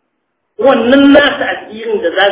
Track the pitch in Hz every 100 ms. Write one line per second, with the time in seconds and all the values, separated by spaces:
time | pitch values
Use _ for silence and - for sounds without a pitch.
0 | _ _ _ _ _ - 254 240 233 277
1 | 277 285 277 - 190 185 - 214 226 202
2 | 170 180 202